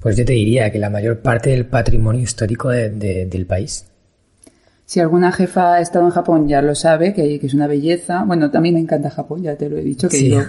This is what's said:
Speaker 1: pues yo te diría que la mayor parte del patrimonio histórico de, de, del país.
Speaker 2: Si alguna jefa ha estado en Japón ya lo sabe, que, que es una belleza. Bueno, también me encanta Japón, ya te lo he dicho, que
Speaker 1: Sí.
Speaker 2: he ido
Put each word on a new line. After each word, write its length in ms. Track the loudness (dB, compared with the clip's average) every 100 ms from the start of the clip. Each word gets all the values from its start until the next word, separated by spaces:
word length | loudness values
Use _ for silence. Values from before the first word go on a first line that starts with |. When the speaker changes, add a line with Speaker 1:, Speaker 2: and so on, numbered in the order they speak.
Speaker 1:
pues 160 | -2 0
yo 80 |
te 80 | 2
diría 400 | 2 2 2 0
que 60 | -2
la 120 | -4
mayor 300 | -2 -2 -2
parte 300 | 0 0 2
del 160 | 0 0
patrimonio 560 | 0 4 4 4 0
histórico 480 | -2 -2 -4 -2 -2
de, 180 | -2 -2
de, 360 | -4 -4 -4 -4
del 200 | -6 -4
país. 400 | -4 -6 -12 -16 _ _ _ _ _ -20 _ _ _ -6
Speaker 2:
Si 140 | -2
alguna 320 | 2 2 2
jefa 420 | 2 0 2 2
ha 60 | 2
estado 240 | 2 2 2
en 40 |
Japón 360 | 2 2 2 2
ya 120 | 2
lo 140 | 2
sabe, 400 | 0 2 2 2
que, 240 | 0 -2 -2
que 60 | -2
es 80 |
una 120 | 0 0
belleza. 580 | 0 0 -2 -2 -4
Bueno, 260 | 0 0 0
también 240 | 2 2
me 60 | 2
encanta 280 | 0 -2 -4
Japón, 320 | -6 -8 -6
ya 140 | -6 -6
te 120 | -6
lo 80 | -6
he 40 |
dicho, 260 | -6 -2 -2
que 80 | 2
Speaker 1:
Sí. 100 | 2
Speaker 2:
he 20 |
ido 140 | 2